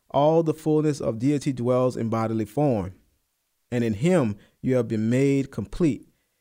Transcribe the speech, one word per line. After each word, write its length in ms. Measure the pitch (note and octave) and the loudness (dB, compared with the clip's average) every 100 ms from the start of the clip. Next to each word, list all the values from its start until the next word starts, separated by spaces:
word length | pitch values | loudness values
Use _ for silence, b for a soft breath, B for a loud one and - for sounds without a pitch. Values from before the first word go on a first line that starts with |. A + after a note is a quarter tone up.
| b | b
all 320 | C#3 D3 E3 | 0 4 4
the 120 | D#3+ | 2
fullness 480 | D3+ D#3 D3+ D3+ C#3+ | -2 0 2 2 -2
of 160 | C#3+ A2+ | -4 -2
deity 340 | C3 D3 D3 | 0 0 -2
dwells 420 | B2+ A#2+ B2+ B2+ | -2 0 2 0
in 140 | A#2 A2+ | -2 -4
bodily 380 | A2+ A2+ A2 G#2 | -2 -2 -2 -4
form, 480 | - D3 A2 F2+ - _ _ _ _ _ _ - | -2 0 0 -4 -10 _ _ _ _ _ _ -6
and 140 | B2 | -2
in 80 | A#2 | -2
him 440 | G2+ E3 F#3 A2+ G2+ b b | 0 2 2 2 -4 b b
you 140 | B2+ B2+ | -2 0
have 120 | A2+ | 0
been 220 | A2 A2 | -2 0
made 400 | B2+ C#3 C#3 C3+ | 2 2 0 -2
complete. 580 | - G2+ - E3 G2 - _ _ _ | -8 -8 -2 0 -2 -8 _ _ _